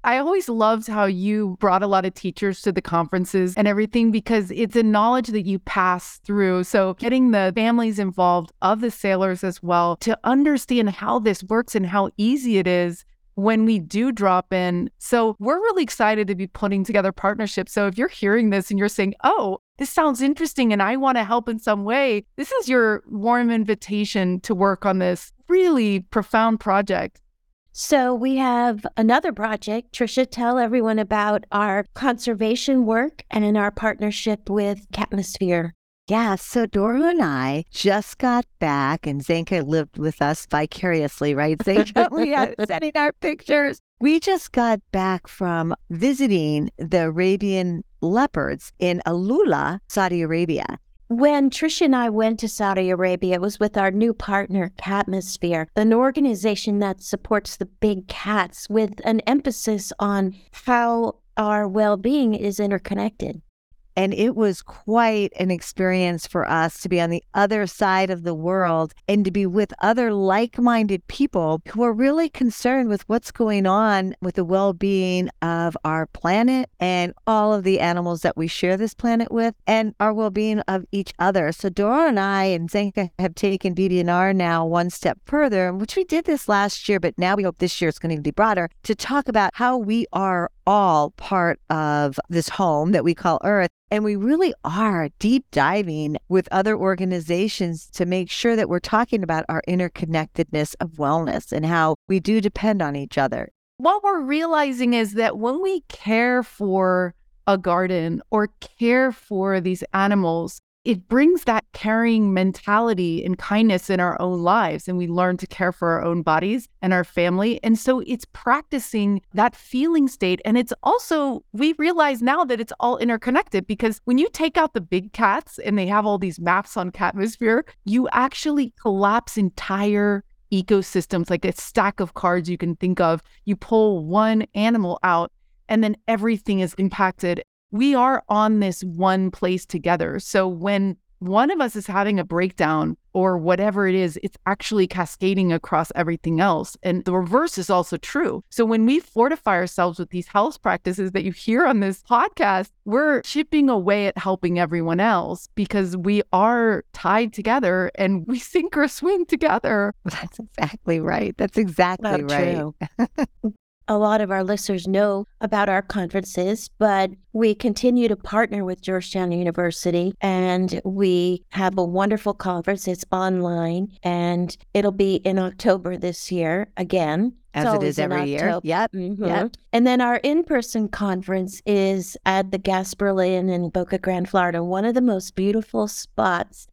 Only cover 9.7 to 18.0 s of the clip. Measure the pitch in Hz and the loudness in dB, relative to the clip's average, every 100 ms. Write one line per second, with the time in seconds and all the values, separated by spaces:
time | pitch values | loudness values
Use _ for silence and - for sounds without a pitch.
9.7 | 175 175 165 226 226 - 262 285 277 - | 2 2 0 -2 -2 2 4 4 2 0
10.7 | 247 214 185 208 233 214 190 190 220 240 | 0 0 -2 -2 0 0 -2 0 -2 0
11.7 | 214 180 202 196 - 214 277 254 196 180 | -2 0 0 -2 0 0 0 2 2 2
12.7 | 180 175 170 - _ _ - 202 220 220 | 2 0 -4 -16 _ _ -2 0 2 2
13.7 | 214 156 202 254 226 202 180 - 185 180 | 0 -2 -2 -2 2 2 2 0 -2 0
14.7 | 175 - _ - 240 226 214 208 339 453 | -2 -4 _ -2 2 2 0 -2 0 0
15.7 | 370 269 - 214 214 202 185 190 - 202 | 0 -2 0 0 2 -2 -4 -6 -4 -2
16.7 | 196 190 202 190 - 196 208 208 - 185 | 0 0 0 0 -2 -2 -2 -4 -4 -4
17.7 | - 202 190 | -2 -2 0